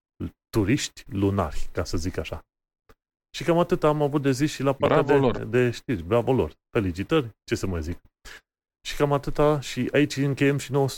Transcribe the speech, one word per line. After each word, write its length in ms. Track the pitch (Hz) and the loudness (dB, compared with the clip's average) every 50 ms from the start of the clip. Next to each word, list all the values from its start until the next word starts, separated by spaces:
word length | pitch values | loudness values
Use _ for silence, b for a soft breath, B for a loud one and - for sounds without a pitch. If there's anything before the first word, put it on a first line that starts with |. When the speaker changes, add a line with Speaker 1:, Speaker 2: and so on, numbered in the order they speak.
| _ _ _ _ - 87 - _ _ _ | _ _ _ _ -12 -12 -12 _ _ _
Speaker 1:
Turiști 540 | - 117 104 92 123 147 - - - - - - | 0 0 2 2 2 0 -2 -6 -10 -14 -14 -8
lunari, 600 | - 98 98 98 98 101 90 80 - - - - - | -4 0 0 2 2 0 0 0 0 -2 -2 -2 -2
ca 120 | - 87 | -4 -4
să 120 | - - | -4 -4
zic 200 | 90 80 90 85 - | -4 -4 -4 -4 -6
așa. 220 | 80 - - 80 - _ _ _ _ _ _ _ _ _ _ _ _ _ _ _ _ _ - | -8 -8 -10 -12 -14 _ _ _ _ _ _ _ _ _ _ _ _ _ _ _ _ _ -12
Și 80 | - - | -6 -2
cam 140 | 165 170 170 | 2 2 2
atât 260 | 175 170 185 170 - | 2 2 0 2 2
am 180 | 151 151 151 147 | 2 2 2 0
avut 200 | 143 135 151 131 | 0 0 0 0
de 80 | 139 | 0
zis 220 | 135 120 147 151 - | 0 0 0 -2 -2
și 100 | - 131 | -2 -2
la 100 | 143 135 | -2 0
partea 300 | - - 131 131 156 151 | 0 0 2 2 2 4
Speaker 2:
Bravo 280 | 143 143 139 135 123 | 4 4 4 4 2
Speaker 1:
de, 80 | 107 - | 0 -2
Speaker 2:
lor! 60 | 110 | -4
Speaker 1:
de 260 | 110 107 123 123 123 | -2 0 2 2 2
știri. 320 | 110 - - - 131 87 80 | 0 -4 -6 -6 -6 -6 -2
Bravo 300 | 85 107 120 113 123 135 | 0 0 2 2 2 2
lor! 200 | 120 85 78 - _ _ _ | 2 0 -2 -4 _ _ _
Felicitări! 600 | - 123 101 92 82 95 98 - 165 160 135 113 - _ _ | -2 -2 0 0 -2 -4 -4 0 0 0 0 -2 -8 _ _
Ce 100 | - 120 | -6 -4
să 120 | 104 - | -4 -2
mai 160 | 98 92 82 78 | -4 -4 -4 -4
zic? 180 | 78 85 - - _ _ _ B B B B _ _ _ _ _ _ _ _ _ | -6 -8 -10 -12 _ _ _ B B B B _ _ _ _ _ _ _ _ _
Și 100 | - - | -10 -2
cam 160 | - 147 143 143 | 0 0 2 2
atâta 480 | 139 135 - - - 151 147 151 143 | 0 0 -2 0 2 4 4 2 2
și 280 | 127 - - 127 123 - - | -2 -6 -4 -4 -4 0 2
aici 240 | 139 147 147 - | 2 2 2 0
încheiem 420 | 135 135 143 135 - 147 139 143 139 | -2 -2 -2 0 2 2 2 2 0
și 140 | - - 123 | -2 -2 0
nou, 140 | 143 139 131 - | 0 0 0 -2